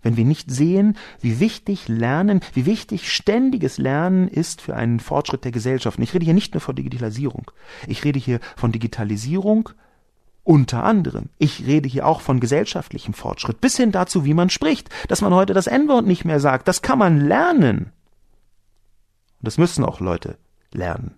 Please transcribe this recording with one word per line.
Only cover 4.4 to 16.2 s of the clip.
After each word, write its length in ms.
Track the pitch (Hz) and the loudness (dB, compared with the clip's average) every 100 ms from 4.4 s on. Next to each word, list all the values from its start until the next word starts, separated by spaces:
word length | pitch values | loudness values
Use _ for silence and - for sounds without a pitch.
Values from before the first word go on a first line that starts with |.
| 170 - | -4 -8
für 140 | - - | -10 -4
einen 260 | 113 117 | -2 -2
Fortschritt 420 | - 143 - 139 | -2 -4 -2 -6
der 80 | 131 | -6
Gesellschaft. 460 | 113 117 131 117 - | -4 -2 -2 -4 -4
Und 60 | |
ich 100 | 117 | -2
rede 120 | 180 165 | 0 2
hier 80 | |
nicht 200 | 175 - | 2 2
nur 80 | 151 | -8
von 140 | - 131 | -6 -8
Digitalisierung. 760 | 131 123 113 110 139 - - _ - - - | -8 -6 -8 -4 -6 -8 -16 _ -20 -18 -10
Ich 180 | - 147 | -4 -2
rede 140 | 135 | -2
hier 200 | 127 120 - - | -2 -4 -6 -4
von 160 | 120 | -2
Digitalisierung 1000 | 113 113 - 104 104 120 180 196 214 220 - _ _ _ _ _ _ - | -2 -6 -6 -6 -6 -4 -2 0 -2 -2 -12 _ _ _ _ _ _ 6
unter 380 | 151 127 120 | 6 6 0
anderem. 460 | - 214 165 52 - _ | 2 2 0 -6 -10 _
Ich 280 | 151 - 131 | -2 -2 0
rede 200 | 151 139 | 0 0
hier 180 | 135 151 | -2 0
auch 140 | 160 | 0
von 220 | - 127 | 0 0
gesellschaftlichem 720 | 117 143 - - - - - | 2 0 -2 -6 -8 -12 -10
Fortschritt, 480 | - - - - 113 | -8 -8 -6 -8 0
bis 160 | 262 - | 0 2
hin 160 | 240 | 0
dazu, 320 | 190 180 185 143 | 2 0 0 2
wie 80 | |
man 160 | 160 180 | 2 2
spricht, 400 | - 302 277 - - - | 0 -2 -2 -6 -14 -4
dass 140 | - | -2
man 120 | 202 | 2
heute 200 | 185 196 | 4 4
das 140 | 190 190 | 2 2
N-Wort 380 | 240 294 254 226 | 2 4 4 4
nicht 200 | 180 | 0